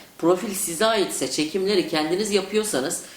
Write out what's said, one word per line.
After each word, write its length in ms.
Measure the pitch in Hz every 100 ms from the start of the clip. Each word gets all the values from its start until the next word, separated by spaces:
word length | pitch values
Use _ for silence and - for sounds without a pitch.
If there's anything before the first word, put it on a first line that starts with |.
| - -
profil 360 | 165 185 214
size 320 | 190 - 160 220
aitse 440 | 214 165 - 127
çekimleri 580 | - 151 196 190 196 -
kendiniz 420 | 156 160 185 208
yapıyorsanız 720 | 202 190 214 214 139 147 - -